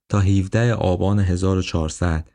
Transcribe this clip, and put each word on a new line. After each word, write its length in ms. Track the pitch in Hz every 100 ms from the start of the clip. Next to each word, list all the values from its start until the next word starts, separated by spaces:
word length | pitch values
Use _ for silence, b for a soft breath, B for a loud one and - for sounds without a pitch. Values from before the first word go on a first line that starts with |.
| -
تا 100 | 104
هفده 540 | 95 98 95 107 120
آبان 460 | 113 92 90 95 104
هزار 380 | 95 90 95 95
و 40 |
چهارصد، 680 | 90 85 78 - 90 80 82